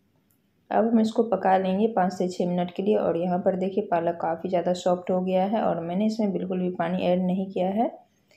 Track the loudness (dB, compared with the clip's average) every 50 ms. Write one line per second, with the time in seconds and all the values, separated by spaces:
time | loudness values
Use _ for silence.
0 | _ _ _ _ _ _ _ _ _ _ _ _ _ _ 0 2 2 4 4 2
1 | 2 2 0 0 0 0 0 0 2 2 4 4 2 0 0 2 0 0 2 0
2 | 0 0 0 -2 -4 -2 -2 -2 -2 0 0 -2 -2 -2 -4 -2 0 2 2 2
3 | 2 0 0 0 0 0 -2 0 0 0 0 0 -2 -2 -2 -4 -2 0 0 0
4 | 0 0 -2 -2 -4 -4 -4 -4 -4 -2 -2 0 2 0 -2 0 2 0 0 0
5 | 0 -2 -2 0 0 0 2 2 2 2 0 0 0 0 0 -2 -4 -4 -2 0
6 | 0 0 0 0 -2 -2 -2 -4 -4 -4 -2 -2 -2 -2 -2 -2 -2 -2 -2 0
7 | 2 2 2 2 2 0 0 -2 -2 -4 -4 -2 -2 0 0 0 -2 -2 -4 -10
8 | -20 _ _ _ _ _ _